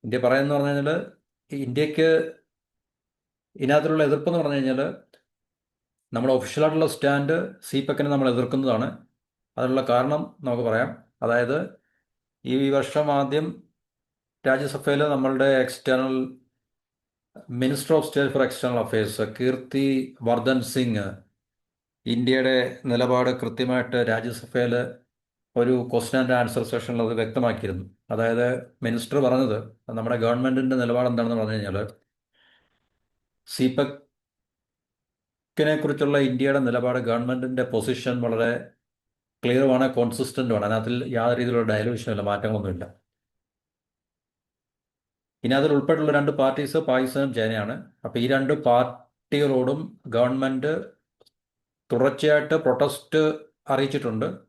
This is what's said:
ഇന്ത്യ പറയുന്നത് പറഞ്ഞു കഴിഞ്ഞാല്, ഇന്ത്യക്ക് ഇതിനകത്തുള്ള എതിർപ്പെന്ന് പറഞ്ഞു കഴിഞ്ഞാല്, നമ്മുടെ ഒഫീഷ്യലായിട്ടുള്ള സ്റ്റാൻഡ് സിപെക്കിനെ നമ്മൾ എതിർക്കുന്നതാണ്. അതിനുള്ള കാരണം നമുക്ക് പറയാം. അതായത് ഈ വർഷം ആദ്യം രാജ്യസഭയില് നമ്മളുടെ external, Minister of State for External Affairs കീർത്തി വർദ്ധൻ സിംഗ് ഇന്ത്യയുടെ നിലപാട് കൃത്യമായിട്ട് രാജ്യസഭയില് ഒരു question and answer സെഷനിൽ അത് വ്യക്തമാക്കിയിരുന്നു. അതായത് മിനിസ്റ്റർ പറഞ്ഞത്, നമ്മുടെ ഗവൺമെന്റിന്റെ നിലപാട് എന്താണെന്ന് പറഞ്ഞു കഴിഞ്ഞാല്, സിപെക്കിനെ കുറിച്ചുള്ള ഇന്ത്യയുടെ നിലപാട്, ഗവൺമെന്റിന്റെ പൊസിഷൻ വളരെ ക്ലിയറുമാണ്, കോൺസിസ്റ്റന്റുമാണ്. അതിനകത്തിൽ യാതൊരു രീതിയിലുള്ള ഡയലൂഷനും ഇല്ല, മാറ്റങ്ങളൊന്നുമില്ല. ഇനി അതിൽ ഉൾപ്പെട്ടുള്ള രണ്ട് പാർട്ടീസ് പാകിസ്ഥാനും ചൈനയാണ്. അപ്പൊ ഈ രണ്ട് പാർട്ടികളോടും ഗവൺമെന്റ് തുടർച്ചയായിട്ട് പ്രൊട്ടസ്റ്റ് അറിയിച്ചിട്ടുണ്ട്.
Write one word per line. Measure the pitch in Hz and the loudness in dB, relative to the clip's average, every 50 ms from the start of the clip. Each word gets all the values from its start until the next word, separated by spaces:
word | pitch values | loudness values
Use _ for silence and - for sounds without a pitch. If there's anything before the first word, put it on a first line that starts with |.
| - | -6
ഇന്ത്യ | 117 113 127 | -4 -2 0
പറയുന്നത് | 123 120 131 135 139 143 147 | 2 2 2 2 2 0 0
പറഞ്ഞു | 143 139 143 | 0 0 0
കഴിഞ്ഞാല്, | 143 143 139 151 160 180 - - - _ _ _ _ _ _ _ | 0 0 0 -2 -2 -2 -4 -8 -16 _ _ _ _ _ _ _
ഇന്ത്യക്ക് | 147 139 135 123 123 143 151 151 151 - 160 160 160 160 - - - _ _ _ _ _ _ _ _ _ _ _ _ _ _ _ _ _ _ _ _ _ _ _ _ | -10 -8 -6 -4 -2 -2 -2 0 2 2 4 4 4 4 2 -2 -8 _ _ _ _ _ _ _ _ _ _ _ _ _ _ _ _ _ _ _ _ _ _ _ _
ഇതിനകത്തുള്ള | - 143 131 143 151 151 156 156 156 151 139 | -4 0 2 2 2 4 2 2 2 4 2
എതിർപ്പെന്ന് | 147 143 147 180 170 170 | 2 2 0 0 0 0
പറഞ്ഞു | 151 143 143 139 | 0 0 0 0
കഴിഞ്ഞാല്, | 131 131 127 131 139 165 196 - _ _ _ _ _ _ _ _ _ _ _ _ _ _ _ _ _ _ _ _ _ _ | 0 0 0 0 -2 -4 -6 -12 _ _ _ _ _ _ _ _ _ _ _ _ _ _ _ _ _ _ _ _ _ _
നമ്മുടെ | - 117 123 131 131 127 | -4 -2 2 2 2 2
ഒഫീഷ്യലായിട്ടുള്ള | - - - 151 151 156 156 160 160 147 - | 0 -2 0 2 2 2 4 2 0 0 0
സ്റ്റാൻഡ് | - - 139 143 139 143 139 160 170 185 - - - - - | 0 0 2 2 2 2 0 0 -2 -2 -6 -12 -16 -14 -4
സിപെക്കിനെ | - 135 135 - 143 - 147 143 | -4 -2 -2 -2 -2 0 0 0
നമ്മൾ | 143 139 135 131 | 2 2 2 2
എതിർക്കുന്നതാണ്. | 120 120 123 123 135 135 135 131 117 110 123 151 - - - _ _ _ _ _ _ _ _ _ _ | 2 0 0 0 -2 -2 0 0 0 0 0 -4 -6 -12 -20 _ _ _ _ _ _ _ _ _ _
അതിനുള്ള | - 123 127 131 135 131 - | -4 -2 0 0 0 2 2
കാരണം | 120 123 127 139 147 156 175 - - _ 139 | 2 2 2 2 0 -2 -4 -8 -12 _ -6
നമുക്ക് | 127 120 117 120 | -4 -4 -2 -2
പറയാം. | 113 110 113 131 - 113 - _ _ _ _ | 0 0 0 0 -2 -6 -14 _ _ _ _
അതായത് | 117 113 117 120 123 117 135 156 185 180 - _ _ _ _ _ _ _ _ _ _ _ _ _ _ | -2 0 2 2 2 0 -2 -4 -4 -6 -10 _ _ _ _ _ _ _ _ _ _ _ _ _ _
ഈ | 127 127 135 139 139 139 | -2 0 0 2 2 2
വർഷം | 139 131 - - 151 151 147 | 0 0 0 -2 0 0 2
ആദ്യം | 143 139 139 131 139 151 156 170 - - _ _ _ _ _ _ _ _ _ _ _ _ _ _ _ _ - | 2 2 0 0 -2 -2 -2 -4 -10 -14 _ _ _ _ _ _ _ _ _ _ _ _ _ _ _ _ 0
രാജ്യസഭയില് | 135 131 135 147 135 139 139 143 147 143 139 151 151 143 | 0 0 0 -2 -6 -6 -4 0 0 2 2 2 0 0
നമ്മളുടെ | 131 131 135 135 127 135 139 135 131 127 | 0 0 0 2 2 4 4 4 4 2
external, | 127 - - _ - 131 127 131 131 131 131 131 131 - - _ _ _ _ _ _ _ _ _ _ _ _ _ _ _ _ _ _ _ - - - 123 120 | 0 -4 -8 _ 0 0 0 0 0 -2 -2 -4 -6 -10 -18 _ _ _ _ _ _ _ _ _ _ _ _ _ _ _ _ _ _ _ -20 -16 -10 -6 -2
Minister | 127 131 143 139 - - 160 | 0 0 0 -2 0 2 2
of | 151 151 - | 2 2 0
State | - 143 139 127 | 0 0 0 2
for | 135 139 131 | 2 0 0
External | 127 - - - 127 120 117 | 0 0 -4 -4 -2 0 -2
Affairs | 113 113 - 110 107 101 - - 110 107 110 | -2 0 0 0 0 -2 -2 -4 -4 -6 -4
കീർത്തി | - 127 127 127 123 - - - 139 139 135 135 131 127 - - _ | -2 -2 0 0 -2 -6 -4 -2 0 2 2 2 0 -2 -4 -10 _
വർദ്ധൻ | 120 113 120 120 110 127 131 127 120 - | 0 0 0 2 2 2 2 2 -2 -2
സിംഗ് | - 135 127 120 113 104 98 95 98 - _ _ _ _ _ _ _ _ _ _ _ _ _ _ _ _ _ | -2 -2 0 0 -2 -2 -4 -6 -10 -12 _ _ _ _ _ _ _ _ _ _ _ _ _ _ _ _ _
ഇന്ത്യയുടെ | 117 117 117 123 123 131 131 127 131 131 127 123 127 - - - 135 | -4 -2 0 2 2 2 2 2 2 2 2 0 -2 -6 -8 -4 -2
നിലപാട് | 120 120 123 120 127 127 123 127 127 127 | 0 0 2 2 2 2 2 0 0 -2
കൃത്യമായിട്ട് | - 117 117 - 127 123 127 127 120 123 123 123 120 113 | -6 -8 -4 -2 -2 0 0 -2 -2 -2 -2 0 0 0
രാജ്യസഭയില് | 110 113 113 123 117 117 - - - 127 123 120 117 123 127 - - - _ _ _ _ _ _ _ _ _ _ _ | 0 -2 -2 -6 -8 -10 -14 -4 -2 0 0 2 0 -2 -2 -4 -10 -16 _ _ _ _ _ _ _ _ _ _ _
ഒരു | 120 120 123 127 123 120 - | 0 2 4 2 0 0 0
question | - 120 113 - - 131 | -2 -2 -2 0 0 0
and | 127 123 127 123 | 2 2 2 2
answer | 120 110 - 127 113 - | 0 0 -2 -4 -4 -2
സെഷനിൽ | - 117 - - 120 117 | -4 -6 -4 -4 -2 -2
അത് | 117 113 117 113 | 0 0 0 -2
വ്യക്തമാക്കിയിരുന്നു. | 113 113 - 135 123 117 110 104 104 98 92 92 92 - - _ _ _ | -2 -2 0 0 0 0 0 -2 -6 -6 -6 -6 -10 -12 -18 _ _ _
അതായത് | 110 107 113 117 117 120 120 123 127 123 - - _ _ | -2 0 0 0 2 2 0 0 0 -4 -6 -14 _ _
മിനിസ്റ്റർ | 123 117 117 117 113 - 139 143 135 | -4 -4 -4 -4 -6 -2 -2 0 2
പറഞ്ഞത്, | 123 127 131 131 117 107 110 110 - - _ _ - 117 113 | 2 2 2 2 0 -2 -4 -6 -10 -20 _ _ -10 -8 -6
നമ്മുടെ | 110 117 120 117 113 | -4 -4 -2 0 0
ഗവൺമെന്റിന്റെ | 117 120 123 131 131 131 131 131 131 131 127 | 0 0 0 0 0 0 0 0 0 0 0
നിലപാട് | 123 117 117 123 127 123 | 0 0 2 2 2 2
എന്താണെന്ന് | 120 117 117 117 117 113 | 0 0 0 0 0 -2
പറഞ്ഞു | 110 107 110 | -2 -2 -2
കഴിഞ്ഞാല്, | 110 101 98 92 98 110 - - _ _ _ _ _ _ _ _ _ _ _ _ _ _ _ _ _ _ _ _ _ _ _ _ _ _ _ _ _ _ - | -4 -4 -4 -4 -4 -4 -6 -10 _ _ _ _ _ _ _ _ _ _ _ _ _ _ _ _ _ _ _ _ _ _ _ _ _ _ _ _ _ _ -14
സിപെക്കിനെ | - - 127 127 131 - 139 139 - - _ _ _ _ _ _ _ _ _ _ _ _ _ _ _ _ _ _ _ _ _ _ _ _ _ _ _ _ _ _ _ - 156 151 156 | -4 0 0 0 2 0 -2 -2 -4 -14 _ _ _ _ _ _ _ _ _ _ _ _ _ _ _ _ _ _ _ _ _ _ _ _ _ _ _ _ _ _ _ 0 2 2 2
കുറിച്ചുള്ള | 151 151 147 143 147 147 139 143 143 139 127 | 2 0 -2 0 0 0 2 4 2 2 2
ഇന്ത്യയുടെ | 127 123 131 139 139 143 131 120 | 2 2 2 2 2 2 2 2
നിലപാട്, | 117 120 120 123 123 127 120 117 | 0 0 0 0 0 0 0 0
ഗവൺമെന്റിന്റെ | 113 117 120 123 127 127 127 127 127 127 123 - | 0 0 0 -2 -4 -4 -4 -4 -2 -2 -2 0
പൊസിഷൻ | - 113 107 123 127 127 - 127 123 123 | 0 -2 0 0 -4 -2 -2 -4 -2 -2
വളരെ | 117 117 113 110 117 117 120 123 - - _ _ _ _ _ _ _ _ _ _ _ _ _ _ | -2 -2 0 0 0 0 -2 -4 -8 -14 _ _ _ _ _ _ _ _ _ _ _ _ _ _
ക്ലിയറുമാണ്, | - 120 123 131 135 135 127 127 135 131 - | -2 0 2 4 4 4 4 4 2 2 2
കോൺസിസ്റ്റന്റുമാണ്. | 123 120 113 - - 131 131 - - 127 120 113 104 101 | 0 0 0 0 -4 -6 -4 -2 -4 -2 0 0 0 0
അതിനകത്തിൽ | 101 110 110 110 113 123 123 123 - 127 | 0 0 -2 -2 -2 -4 -4 -4 -4 -2
യാതൊരു | 113 113 120 123 120 | 0 2 2 0 0
രീതിയിലുള്ള | 123 120 120 117 113 107 | 0 0 0 0 2 2
ഡയലൂഷനും | 107 107 107 117 120 110 - 120 107 | 0 0 0 -2 -4 -4 -4 -4 -4
ഇല്ല, | 101 | -2
മാറ്റങ്ങളൊന്നുമില്ല. | 98 101 101 101 104 110 110 104 98 95 92 87 101 - - _ _ _ _ _ _ _ _ _ _ _ _ _ _ _ _ _ _ _ _ _ _ _ _ _ _ _ _ _ _ _ _ _ _ _ _ _ _ _ _ _ _ _ _ _ _ _ _ _ - | -2 -2 -2 -2 0 -2 -2 -2 -2 -4 -6 -6 -10 -12 -14 _ _ _ _ _ _ _ _ _ _ _ _ _ _ _ _ _ _ _ _ _ _ _ _ _ _ _ _ _ _ _ _ _ _ _ _ _ _ _ _ _ _ _ _ _ _ _ _ _ -2
ഇനി | 120 131 | 0 2
അതിൽ | 139 143 156 147 | 2 4 4 4
ഉൾപ്പെട്ടുള്ള | 143 139 - 165 156 156 151 | 2 4 2 0 2 2 2
രണ്ട് | 143 143 147 147 143 - | 2 2 2 2 0 2
പാർട്ടീസ് | 135 135 135 151 143 131 139 160 151 - | 2 2 2 0 -6 -2 -2 -2 0 2
പാകിസ്ഥാനും | 127 127 131 127 131 139 139 135 120 | 0 0 0 0 -2 -2 -2 -2 -2
ചൈനയാണ്. | 117 110 110 113 110 104 107 127 - - - _ _ - | -2 -2 -2 -2 -4 -4 -6 -8 -10 -12 -18 _ _ -14
അപ്പൊ | 120 - 120 | -6 -2 -2
ഈ | 120 127 135 | 0 2 2
രണ്ട് | 135 135 131 147 151 - | 2 2 0 -2 0 4
പാർട്ടികളോടും | 123 120 120 123 123 - - - _ _ _ _ _ - 143 147 139 135 127 127 127 139 151 160 - - _ _ | 4 4 4 4 2 -4 -16 -20 _ _ _ _ _ 0 0 2 2 2 2 0 0 -2 -4 -6 -12 -14 _ _
ഗവൺമെന്റ് | 135 110 117 123 123 131 135 135 135 135 131 135 151 160 190 - - - _ _ _ _ _ _ _ _ _ _ _ _ _ _ _ _ _ _ _ | -4 0 2 2 2 2 0 -2 -2 -2 -2 -2 -2 -4 -4 -6 -12 -18 _ _ _ _ _ _ _ _ _ _ _ _ _ _ _ _ _ _ _
തുടർച്ചയായിട്ട് | 127 120 127 139 135 - - 151 151 147 143 147 160 | 0 2 2 2 2 2 2 4 4 4 4 2 0
പ്രൊട്ടസ്റ്റ് | 156 - 131 127 127 143 143 139 - - _ - 156 156 151 151 - - _ _ _ _ - | 2 2 2 2 2 2 0 0 -6 -8 _ 2 2 2 2 0 -4 -12 _ _ _ _ -2
അറിയിച്ചിട്ടുണ്ട്. | 139 131 139 135 139 143 139 120 110 110 127 165 190 - _ | 0 0 0 0 -2 -4 -4 -4 -4 -2 -4 -4 -6 -10 _